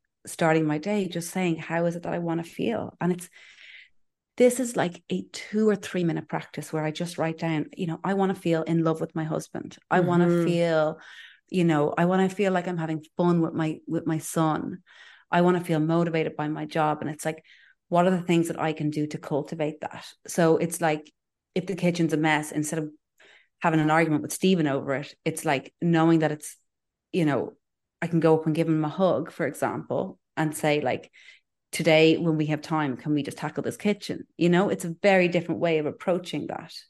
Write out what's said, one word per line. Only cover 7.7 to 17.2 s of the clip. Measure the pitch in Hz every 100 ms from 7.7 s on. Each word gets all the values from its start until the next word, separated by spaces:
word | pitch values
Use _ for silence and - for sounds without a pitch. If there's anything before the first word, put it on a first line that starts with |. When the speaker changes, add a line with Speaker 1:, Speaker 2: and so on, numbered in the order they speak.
| -
Speaker 1:
you | 175
know, | 160
"I | 185
wanna | 196 190
feel | 190 170 160
in | 160 165
love | 160 160
with | 165
my | 160
husband. | 160 156 - - - - -
I | 180
wanna | 175 175 175
Speaker 2:
Mm-hmm. | 170 165
Speaker 1:
feel, | 170 170 160 156 - - - - - -
you | 185
know, | 170 151 147 -
I | 175
wanna | 190 190
feel | 185 196
like | 180 175
I'm | 175
having | 160 156 - -
fun | 175 170
with | 160
my, | - 156 156 -
with | 160 165
my | 160
son. | - 165 156 151 - 185 _ - - - -
I | 175
wanna | 180 180
feel | 175 156
motivated | 156 165 165 160 156
by | - 151
my | 156
job." | 151 165 151 151
And | 147
it's | 151